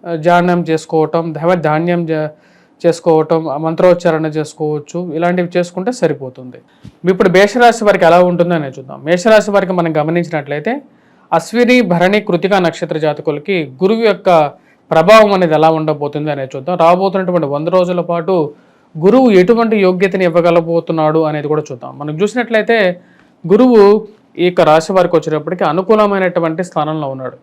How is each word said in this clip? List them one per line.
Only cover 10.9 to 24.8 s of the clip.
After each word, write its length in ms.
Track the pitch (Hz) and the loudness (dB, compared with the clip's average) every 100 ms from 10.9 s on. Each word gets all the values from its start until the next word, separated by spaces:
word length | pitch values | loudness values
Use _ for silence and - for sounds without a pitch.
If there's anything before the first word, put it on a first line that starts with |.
| _ _ _ _ | _ _ _ _
అశ్విని, 440 | 202 - 226 240 254 208 | -4 -2 0 2 2 2
భరణి, 300 | 170 180 208 208 | 2 2 0 -2
కృతిక 240 | 175 190 196 175 | -4 0 0 0
నక్షత్ర 300 | 165 165 160 151 | -4 -8 -4 -4
జాతకులకి 520 | 147 160 147 147 190 143 131 | -4 -6 -8 -6 -6 -6 -4
గురువు 220 | 185 220 226 | -2 0 0
యొక్క 180 | 185 190 170 147 - _ _ _ | 0 2 2 2 -4 _ _ _
ప్రభావం 420 | 160 170 220 208 196 | 0 6 6 6 2
అనేది 160 | 175 156 | 2 2
ఎలా 120 | 160 160 | 2 2
ఉండబోతుంది 520 | 156 147 143 147 151 143 | -2 -4 -6 -6 -6 -8
అనేది 160 | 135 139 | -8 -10
చూద్దాం. 220 | 139 180 165 | -6 0 2
రాబోతున్నటువంటి 640 | 180 196 190 185 180 147 143 | 2 0 -2 -2 -2 -2 -4
వంద 120 | 160 185 | 0 0
రోజుల 240 | 180 175 175 | 0 -4 -4
పాటు 420 | 170 165 185 147 - _ _ _ 156 | -6 -2 -2 -2 -8 _ _ _ -2
గురువు 240 | 175 240 262 190 | 2 4 4 4
ఎటువంటి 340 | 180 233 226 214 185 | 4 2 2 2 0
యోగ్యతని 380 | 185 196 190 180 | 0 -2 0 0
ఇవ్వగలబోతున్నాడు 920 | 170 170 170 165 170 165 165 156 156 156 | 2 2 2 0 -4 -2 -2 0 0 0
అనేది 180 | 151 147 | -4 -4
కూడా 160 | 151 151 | -4 -6
చూద్దాం. 200 | 127 135 135 | -14 -14 -14
మనం 160 | 147 156 | -12 -4
చూసినట్లయితే 580 | 202 240 226 220 208 233 185 180 _ _ _ _ 165 | -4 -2 -2 -2 0 0 0 -2 _ _ _ _ 0
గురువు 560 | 208 254 233 202 208 214 _ _ - | 4 6 6 6 4 -2 _ _ -4
ఈ 80 | 175 | -2
యొక్క 120 | 180 156 | 2 4
రాశి 200 | 156 | 2